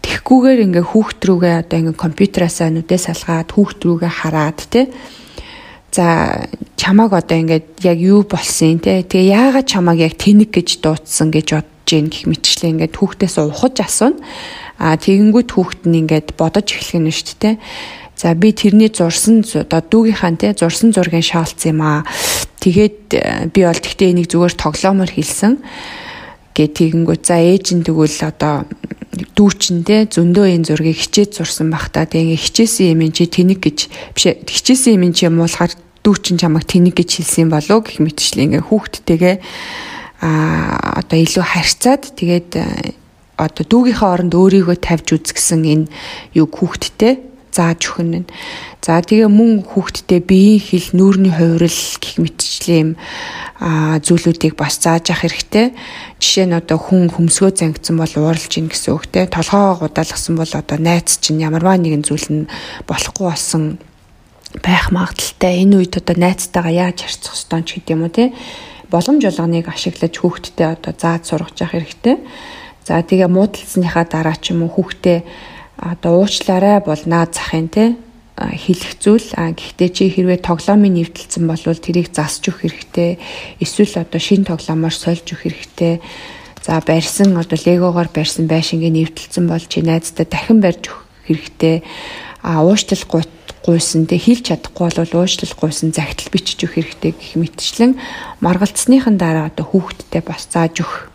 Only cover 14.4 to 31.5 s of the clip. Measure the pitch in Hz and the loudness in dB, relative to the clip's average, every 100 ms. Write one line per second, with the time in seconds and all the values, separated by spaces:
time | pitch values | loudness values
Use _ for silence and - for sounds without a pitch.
14.4 | - - - - 160 160 - 196 214 220 | -16 -16 -18 -4 -2 0 2 4 6 4
15.4 | 240 - 180 - 175 165 160 156 151 - | 2 -2 -2 -2 0 2 2 0 -2 -2
16.4 | 160 190 214 - - 175 160 156 - - | 0 0 -2 -8 -4 -2 -2 -2 -10 -2
17.4 | 214 220 - - - - - - 170 165 | -2 -2 -6 -16 -16 -18 -20 -4 0 4
18.4 | 214 214 208 202 220 220 170 165 - 226 | 4 4 4 6 6 4 0 0 4 4
19.4 | 208 156 - 165 160 220 226 220 180 165 | 2 -2 0 -2 2 2 4 2 0 0
20.4 | 202 208 170 - 233 220 175 165 165 170 | -2 0 0 2 2 4 2 0 0 -2
21.4 | 160 - 160 156 156 151 151 - - - | -4 -4 -2 0 0 0 -2 -6 -6 -6
22.4 | - - - 175 214 208 - - - 55 | -8 -2 2 4 2 0 -4 -2 -2 -4
23.4 | 165 196 180 170 - - 190 180 170 170 | -2 2 4 2 -4 0 2 2 2 2
24.4 | 175 - 156 147 190 196 185 - 156 - | 2 0 -4 0 0 2 0 -2 -6 0
25.4 | 202 277 - - - - - - - - | 0 0 -4 -16 -16 -16 -16 -18 -18 -20
26.4 | _ - 151 151 160 165 165 165 - 175 | _ 0 0 2 0 2 0 0 0 4
27.4 | 170 190 - 175 165 160 156 - 156 156 | 4 4 2 -2 0 2 0 0 -6 -2
28.4 | 147 147 - - - - - - 185 - | -2 -2 -6 -12 -14 -14 -12 -10 -6 2
29.4 | 202 185 - 175 170 214 214 - 170 185 | 2 4 -2 -2 2 2 2 2 2 4
30.4 | 196 175 160 151 160 160 - - 202 - | 4 2 0 0 0 -2 0 0 0 -2
31.4 | 160 | -8